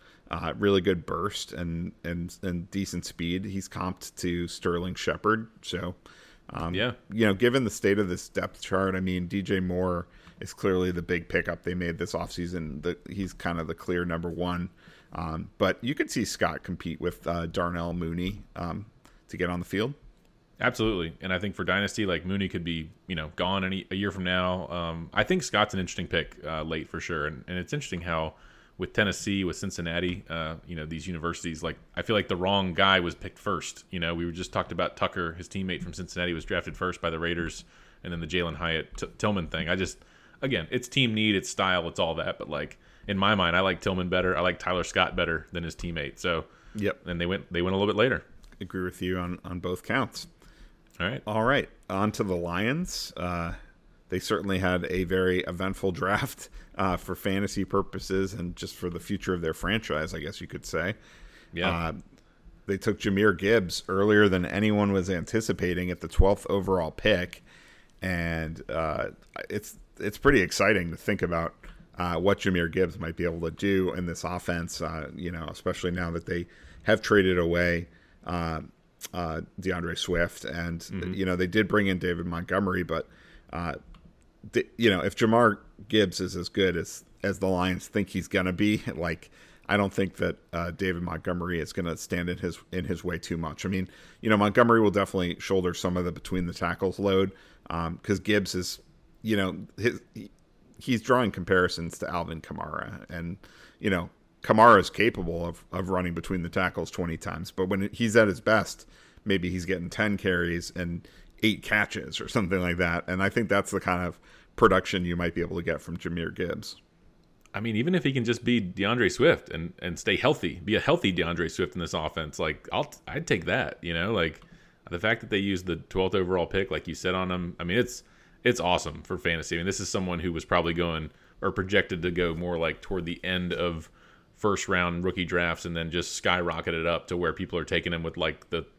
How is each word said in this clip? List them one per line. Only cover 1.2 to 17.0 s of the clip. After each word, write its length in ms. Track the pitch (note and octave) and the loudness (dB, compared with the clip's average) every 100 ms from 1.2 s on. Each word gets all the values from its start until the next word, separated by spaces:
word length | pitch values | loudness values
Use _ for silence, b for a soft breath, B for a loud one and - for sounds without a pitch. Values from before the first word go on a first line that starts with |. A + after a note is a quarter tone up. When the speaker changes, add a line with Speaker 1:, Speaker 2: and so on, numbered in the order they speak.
| G2 - - | -4 -6 -8
Speaker 1:
and, 400 | - F2 E2+ F2 - - | -6 -4 -4 -6 -8 -6
and, 280 | F2 E2+ - | -6 -6 -6
and 300 | F#2+ F2 E2+ | -6 -4 -4
decent 340 | G2 F#2+ F2 - | -4 -4 -4 -8
speed. 380 | - E2 F#2 | -6 -4 -2
He's 240 | G2+ G2 - | -4 -6 -8
comped 480 | F2+ F#2 F2+ - - | -6 -6 -6 -12 -6
to 320 | F2+ F2 E2+ | -2 -2 -4
Sterling 480 | - F#2 F2 F2+ F2 | -4 -2 0 -2 -4
Shepard, 540 | - D2+ G#2 A2 A2+ - | -4 0 2 0 -2 -12
so, 320 | - F2 F2 F2+ B B B B - | -8 -6 -6 -8 B B B B -12
um, 220 | - E2 | -6 -4
Speaker 2:
Yeah. 200 | F#2 A#2+ - - | 0 -2 -4 -6
Speaker 1:
you 140 | G#2+ A2 | 2 4
know, 80 | |
given 320 | F#2+ A#2+ C3 A2+ | 6 4 4 2
the 40 | |
state 300 | - G#2 G2+ | 2 4 4
of 80 | G2 | 2
this 200 | F2+ - | -2 -4
depth 320 | - F2+ - | -6 -6 -8
chart, 340 | - F#2+ F#2+ F#2 | -2 0 2 0
I 60 | |
mean, 260 | F#2 F2+ F2 | 0 -2 -2
D 140 | G2+ | -4
J 180 | F2+ G2 | 0 0
Moore 480 | F2+ F2+ F#2 F2 F2 B B B | 0 0 0 0 -6 B B B
is 140 | G2 | -14
clearly 360 | - G2+ F#2 F#2 | -2 2 2 2
the 120 | F2 | 0
big 260 | E2 F2+ E2+ | -2 -4 0
pickup 360 | F2 E2+ E2 | 0 0 -4
they 100 | - | -4
made 240 | F2+ F2 E2 | -4 -2 -4
this 160 | E2+ | -4
offseason. 680 | E2 F2 - F2 F2+ D#2 C#2 | -4 -6 -6 -6 -6 -8 -6
The, 160 | F2 E2+ - | -6 -6 -8
he's 240 | F#2+ F#2 | -6 -6
kind 260 | - F2 E2+ | -6 -4 -4
of 80 | D#2+ | -4
the 80 | E2 | -6
clear 300 | - F2+ F2 | -2 -2 0
number 240 | E2+ F2 | -2 -4
one. 400 | E2+ F2 F2 F2 B B B B | -4 -2 -2 -4 B B B B
Um, 360 | - E2 E2 - - | -8 -6 -6 -8 0
but 200 | G2 - | 0 0
you 100 | A#2 | -2
could 160 | D3+ - | -4 -2
see 140 | - | -2
Scott 400 | G2+ - E2+ D#2 | -2 0 0 0
compete 380 | - F2 E2+ D#2 | -8 -8 -6 -4